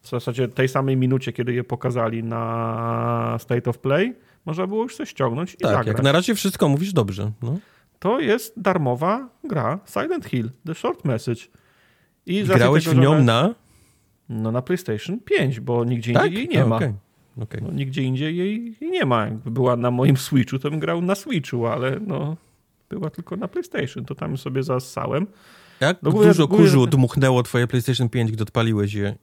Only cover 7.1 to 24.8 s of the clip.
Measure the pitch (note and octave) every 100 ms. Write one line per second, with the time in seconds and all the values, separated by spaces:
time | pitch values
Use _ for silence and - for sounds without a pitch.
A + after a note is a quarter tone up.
7.1 | F#2+ G#2+ G#2+ A#2+ E3+ _ _ _ _ F#3
8.1 | B3+ E3 A3+ - - F#3+ F3+ C3+ A#2+ E3
9.1 | A3+ C4 _ D#4 E3+ A#2 F3+ - G3 D4
10.1 | F4 - B2+ A2+ - D#3 E3 - - C#3+
11.1 | A2+ - A#2 - _ _ _ _ _ _
12.1 | _ - F#3+ G3+ F#3 A#2+ D3+ D#3+ B2+ C3+
13.1 | D3+ B2 A2+ F3 A#3 _ _ _ _ _
14.1 | _ - A#2 A2 A#2+ C3 F3+ - G#2+ -
15.1 | G#3+ - G4+ C3+ A#2 - A#2+ A#2+ B2 A2+
16.1 | A#2+ G3 F#3+ D#4 G3+ A#2+ A2+ C#3+ G2+ _
17.1 | _ _ - A2 A2 A2 C#3 C3+ C#3 C3
18.1 | C3 D#3 E3+ F#3+ A3 A#3 A3 D#4+ F#4 C#3+
19.1 | A#2+ G#2 A2 - A#2 B2 A#2+ B2 B2 C#3
20.1 | C3+ - C#3 A#2 C3 D3 D#3 D#3 E3+ F3+
21.1 | G3 - A#3+ C3 A#2+ A#2 A#2 B2+ C3+ G#3
22.1 | C#3 D3 D#3+ _ _ _ _ _ - D#3
23.1 | - E3+ F3+ A3+ F4+ F4 B3 C3 C3 B2
24.1 | E3 D#3 C3+ - C3 C3+ B2+